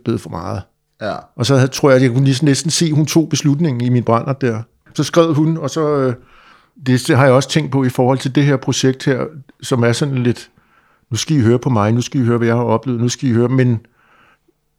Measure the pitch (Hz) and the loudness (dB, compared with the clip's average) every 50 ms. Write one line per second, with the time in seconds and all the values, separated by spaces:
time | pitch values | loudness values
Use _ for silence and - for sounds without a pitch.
0 | - 117 113 107 - - - 85 87 98 104 101 - _ _ _ _ _ _ _ | -6 -6 -6 -6 -8 -10 -12 -12 -10 -10 -10 -10 -12 _ _ _ _ _ _ _
1 | 110 101 - - - _ _ - 120 131 139 127 131 135 - - - 143 131 127 | -10 -10 -8 -10 -12 _ _ -4 0 2 2 2 2 0 0 2 4 4 6 4
2 | 131 127 117 131 139 135 131 127 156 143 135 - - 165 - - 170 160 151 147 | 4 2 2 2 2 2 2 2 2 0 0 0 -2 -4 -2 -2 0 0 0 0
3 | 156 - - 170 156 156 - - - 147 143 143 175 156 123 120 120 123 123 120 | 0 2 2 0 0 0 -2 -2 0 0 0 0 0 -2 -2 -2 0 0 0 0
4 | 110 - 113 117 - 135 135 - 135 120 110 110 117 - _ _ _ - - - | 2 0 0 0 0 -4 -4 -4 -4 -4 -4 -6 -8 -14 _ _ _ -10 -6 -6
5 | 147 - - 175 165 165 151 147 156 156 160 160 156 135 - 160 156 151 147 139 | -4 0 2 2 2 4 2 0 0 0 -2 -2 -6 -6 -4 -2 -2 0 0 0
6 | 131 127 117 - - _ _ - _ - - _ _ _ _ - 147 127 127 123 | 0 -2 -4 -6 -10 _ _ -20 _ -20 -20 _ _ _ _ -6 0 0 0 2
7 | - - 147 120 139 135 123 135 139 - - 160 147 135 131 139 131 123 - - | 2 2 2 4 6 6 4 4 2 0 -2 -2 -2 0 -2 -2 0 0 0 0
8 | 127 123 135 131 - 139 123 151 139 147 139 131 - 143 123 - - 131 131 - | 0 0 0 0 -2 -2 0 2 2 2 2 0 -2 -4 -2 0 0 0 0 0
9 | - 147 131 120 - - 160 139 - - _ _ - - 139 120 117 120 117 - | -2 -2 -2 -2 -4 -8 -10 -14 -20 -20 _ _ -6 -4 0 0 2 2 2 0
10 | 156 143 135 127 120 120 113 - - - _ _ _ _ _ _ _ _ _ _ | -2 -2 -2 0 0 0 -2 -2 -8 -18 _ _ _ _ _ _ _ _ _ _
11 | _ _ 117 110 - - 160 143 107 113 120 123 - 143 123 104 101 107 113 120 | _ _ -8 -6 -2 0 0 2 4 4 2 2 0 0 0 0 2 2 0 0
12 | 120 - - 139 120 113 117 117 117 113 117 120 120 113 110 113 - 131 123 117 | -2 -4 -4 -2 0 0 0 0 0 0 0 0 0 0 -2 -2 -2 -4 -4 -2
13 | 120 123 - - 143 131 110 117 120 123 131 131 127 123 117 107 - _ _ _ | -2 -4 -4 -4 -2 0 0 2 2 2 2 2 2 2 0 -2 -6 _ _ _
14 | _ _ _ _ _ _ _ _ _ _ _ _ _ _ _ | _ _ _ _ _ _ _ _ _ _ _ _ _ _ _